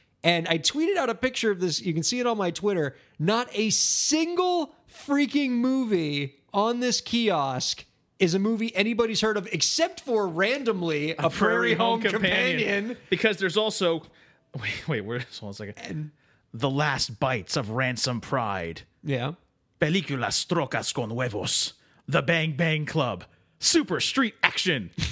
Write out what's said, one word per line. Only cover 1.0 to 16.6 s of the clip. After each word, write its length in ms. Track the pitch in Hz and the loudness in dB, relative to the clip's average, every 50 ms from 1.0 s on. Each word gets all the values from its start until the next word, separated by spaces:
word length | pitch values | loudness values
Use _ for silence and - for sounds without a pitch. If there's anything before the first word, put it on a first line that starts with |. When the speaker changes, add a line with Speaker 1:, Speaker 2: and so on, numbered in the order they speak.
| 277 233 | 2 0
Speaker 1:
a 60 | 226 | 0
picture 360 | - - 262 254 - - 220 | 0 -2 -2 0 0 0 0
of 100 | 202 175 | 2 2
this. 200 | 180 175 147 - | 0 -2 -2 -2
You 140 | - 180 156 | -2 -2 -2
can 80 | 165 156 | 0 0
see 180 | - 247 247 | 0 -2 0
it 60 | 247 | 0
on 100 | 240 233 | 0 0
my 140 | 208 190 180 | 0 0 -2
Twitter. 440 | 170 - 190 208 202 175 151 135 - - - _ _ - | -2 0 0 0 2 2 0 -2 -4 -8 -16 _ _ -2
Not 300 | 151 175 214 233 247 247 - | 0 2 2 2 0 -2 -2
a 160 | 208 220 220 | 0 0 2
single 1040 | - - - - - - - - 294 311 330 339 349 349 359 359 359 349 302 - - _ _ _ - | 2 2 2 2 0 0 2 2 2 2 2 2 0 2 2 2 2 2 0 -2 -6 _ _ _ -20
freaking 580 | - - - 285 285 285 226 - 294 285 262 247 | -14 -2 0 2 2 2 2 2 2 2 2 2
movie 840 | 233 240 254 262 269 254 220 208 175 160 147 147 143 143 131 - _ _ _ - | 2 2 2 2 2 2 2 2 2 2 0 -2 -2 -4 -4 -8 _ _ _ -2
on 280 | 202 208 226 240 240 | 0 2 2 2 0
this 200 | 247 247 - - | 0 0 0 0
kiosk 840 | - - - 233 233 208 180 151 139 135 127 127 - - - - - - _ _ _ _ _ - | -2 -2 0 2 2 2 2 2 2 0 -2 -2 -2 -4 -4 -6 -10 -18 _ _ _ _ _ 2
is 160 | 190 170 165 | 2 4 4
a 40 | 190 | 2
movie 360 | 196 220 226 208 226 226 - | 2 2 0 0 -2 -2 0
anybody's 460 | 185 208 226 233 214 233 226 220 - 214 | 0 0 2 2 2 2 2 0 0 0
heard 160 | 220 214 208 | 2 0 0
of, 100 | 180 - | -2 -4
except 500 | - 160 - - - - 320 359 370 - | -2 -2 0 0 2 2 0 0 0 -6
for 280 | - 285 233 214 202 185 | -4 0 0 0 0 0
randomly 840 | 160 165 190 214 254 285 269 226 208 185 175 165 156 147 147 156 160 | 0 0 2 2 0 0 0 0 0 0 0 -2 0 0 -2 -2 -2
A 20 | |
Speaker 2:
A 160 | - 151 165 | 0 0 0
Speaker 1:
Prairie 0 | |
Speaker 2:
Prairie 440 | - - 196 175 175 175 180 180 170 | 2 2 2 2 4 2 2 2 2
Speaker 1:
Home 280 | 165 226 233 233 226 220 | 2 2 2 2 2 2
Speaker 2:
Home 80 | 202 | 0
Companion. 480 | 190 220 190 185 180 - 262 247 170 240 220 196 202 202 202 233 | 2 2 2 2 2 2 2 2 2 0 0 0 0 0 -2 -4
Speaker 1:
Companion. 80 | 247 - - - | -8 -10 -4 -2
Speaker 2:
Because 300 | 190 175 - 220 202 160 | 0 2 2 2 2 0
there's 180 | 190 180 156 | -2 0 0
also, 460 | 214 214 220 208 - 190 170 165 160 - - - _ - _ _ _ _ _ - 127 | 0 0 0 0 0 0 0 0 0 -4 -10 -20 _ -20 _ _ _ _ _ -12 -8
wait, 260 | 107 - - - - - | -6 -6 -8 -6 -4 -4
wait, 120 | 151 110 95 | -2 -2 -2
where, 180 | 104 120 123 | -4 -6 -6
hold 220 | 123 - - - 113 | -6 -8 -12 -14 -12
on 40 | 101 | -12
a 40 | 98 | -12
second. 200 | - 107 101 101 - | -12 -12 -12 -12 -12
Speaker 1:
And 320 | - - - 156 151 151 - _ _ _ _ _ _ _ - | -12 -10 -8 -8 -8 -10 -12 _ _ _ _ _ _ _ -6
Speaker 2:
The 160 | 113 | -2